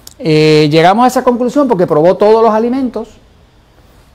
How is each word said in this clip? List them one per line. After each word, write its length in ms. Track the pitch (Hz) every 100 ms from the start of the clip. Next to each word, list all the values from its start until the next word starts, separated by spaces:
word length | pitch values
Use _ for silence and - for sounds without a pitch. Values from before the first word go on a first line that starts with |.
| - -
Eh, 500 | 240 156 156 156 151
llegamos 320 | 156 170 214
a 20 | 247
esa 160 | 254
conclusión 460 | 254 240 247 285 277
porque 180 | 190 170
probó 300 | 151 170 185
todos 260 | 208 226
los 100 | 226
alimentos, 580 | 214 240 254 254 214 240 - _ _ _ _ _ _ _ _ _